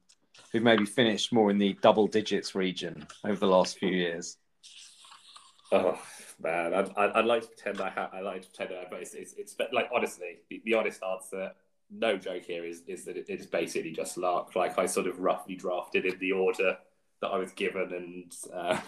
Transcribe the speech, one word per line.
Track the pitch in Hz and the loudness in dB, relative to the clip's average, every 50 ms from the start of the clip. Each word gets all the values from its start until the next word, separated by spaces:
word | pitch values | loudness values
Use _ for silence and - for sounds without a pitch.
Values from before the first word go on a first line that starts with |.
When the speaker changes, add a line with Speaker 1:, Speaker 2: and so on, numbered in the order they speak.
| _ _ - _ _ _ _ - - - - | _ _ -20 _ _ _ _ -20 -8 -4 -2
Speaker 1:
who | 113 | 2
maybe | 113 120 113 107 104 | 6 6 6 6 4
finished | 101 - - 120 113 104 98 - - 123 | 2 2 4 4 4 4 2 0 2 4
more | 117 107 101 | 4 6 6
in | 101 101 | 6 4
the | 101 98 95 - - | 4 2 2 6 6
double | 107 104 107 104 | 6 8 8 6
digits | 95 - 107 101 - 104 92 - - - | 4 2 0 0 0 0 -2 -2 -2 -2
region | 98 92 92 90 - - 85 - - - - - - - | -2 -2 -2 -2 -4 -6 -8 -8 -10 -14 -16 -14 -8 -4
over | 104 101 87 | -4 -2 2
the | 98 98 | 4 6
last | 92 92 90 - - - | 6 6 6 4 0 -2
few | 101 92 | -2 0
years. | 95 92 87 85 85 85 90 - - - _ _ _ _ - - - - - - - - - - - - - - - - - - - _ _ - | 2 2 0 0 -2 -4 -8 -10 -14 -16 _ _ _ _ -20 -20 -20 -20 -20 -20 -20 -20 -20 -20 -20 -20 -20 -20 -20 -20 -20 -20 -20 _ _ 2
Speaker 2:
Oh, | - 95 92 87 - - - - - - - - - - | 4 4 4 4 0 -2 -6 -14 -16 -18 -18 -20 -12 -8
man, | - 80 82 87 85 85 90 | -4 -2 0 0 0 0 2
I'd, | 95 98 95 - | 0 0 0 0
I'd, | 104 101 101 | 2 2 2
I'd | - 113 110 | 4 4 4
like | 117 120 117 - | 4 2 0 0
to | - | -4
pretend | - - - 104 101 98 | -12 -10 -6 -6 -4 -4
I | 98 92 | -4 -4
ha-, | - 101 95 - - | -4 -4 -6 -6 -6
I | 95 | -6
like | 95 98 92 95 95 | -6 -6 -6 -8 -12
to | - | -14
pretend | - - 95 90 92 90 | -10 -8 -8 -8 -8 -10
I, | 90 - | -12 -12
but | 104 92 | -12 -12
it's, | 90 - - | -12 -12 -12
it's, | - 92 - - | -14 -14 -14 -14
it's, | 104 101 - - - 113 - 120 | -14 -14 -10 -6 -6 -4 -2 0
like, | 117 110 - 123 | 0 0 2 0
honestly, | 117 107 - - - 90 87 85 - _ - | 0 0 0 -4 -6 -12 -12 -12 -14 _ -14
the, | 92 90 - | -14 -8 -2
the | 110 110 | 0 2
honest | 110 104 98 - - - | 2 2 0 -2 -6 -6
answer, | 92 92 92 - - - 95 95 95 - _ _ _ _ _ _ - | -6 -6 -6 -8 -8 -8 -6 -6 -8 -8 _ _ _ _ _ _ -18
no | 104 104 113 113 104 | -6 -2 0 0 0
joke | 95 92 98 92 90 - | 0 -2 -6 -8 -8 -8
here, | - 87 85 85 | -8 -8 -6 -6
is, | 85 85 85 - | -8 -10 -12 -12
is | 95 90 85 - | -12 -12 -10 -10
that | 98 90 | -10 -10
it, | 90 82 - | -8 -8 -8
it's | 95 85 - | -8 -10 -6
basically | - - 90 85 82 - - 82 82 80 | -4 -2 -2 0 0 -2 -4 -6 -6 -6
just | 80 - - - 87 | -8 -8 -8 -6 -2
luck. | 90 90 87 92 - - - | 0 0 0 0 -2 -2 0
Like, | 92 90 - - 98 | 0 0 0 2 0
I | 95 | 0
sort | - - 98 92 | 2 2 0 0
of | 92 87 90 | 0 -2 0
roughly | 92 90 80 - - - 92 | 0 0 0 0 -4 -8 -10
drafted | 90 95 92 90 87 - - - 98 92 | -8 -4 -4 -4 -4 -4 -2 -2 0 0
in | 92 90 92 | 0 -2 -2
the | 95 92 95 | -2 0 2
order | 95 92 92 92 - 95 92 90 - - _ _ _ _ _ _ _ - | 2 2 2 2 2 2 0 0 0 -6 _ _ _ _ _ _ _ -4
that | - | -2
I | 98 95 | -2 -2
was | 92 95 - | -2 -4 -4
given, | - 98 90 - 95 92 90 90 | -4 -4 -2 -2 -2 -4 -4 -4
and, | 87 90 87 90 92 90 - - - - - - | -8 -8 -10 -12 -12 -14 -14 -16 -16 -14 -12 -10
uh, | 90 85 87 - - - | -4 -2 0 0 2 2